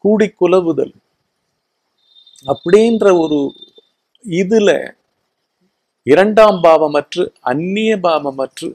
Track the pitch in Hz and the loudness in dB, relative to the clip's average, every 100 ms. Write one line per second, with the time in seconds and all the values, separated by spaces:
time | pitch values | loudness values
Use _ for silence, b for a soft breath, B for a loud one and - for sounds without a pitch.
0 | 202 214 208 _ 175 185 170 143 131 _ | 0 0 -2 _ 0 0 -2 -6 -8 _
1 | _ _ _ _ _ _ _ _ _ _ | _ _ _ _ _ _ _ _ _ _
2 | _ _ _ _ 135 139 170 202 226 226 | _ _ _ _ -10 -8 2 2 2 2
3 | 196 180 160 151 139 - - _ _ _ | 2 2 0 -2 -4 -10 -20 _ _ _
4 | _ _ 226 170 190 220 202 139 - _ | _ _ -8 -6 0 2 2 0 -6 _
5 | _ _ _ _ _ _ _ _ _ _ | _ _ _ _ _ _ _ _ _ _
6 | - 156 202 214 214 190 170 160 156 147 | 0 2 4 4 4 4 2 4 2 -2
7 | - 175 - _ 127 139 175 202 220 214 | -6 -8 -8 _ -6 -4 -4 -4 -2 -2
8 | 175 156 143 135 131 - 165 | -2 -2 -4 -8 -10 -10 -14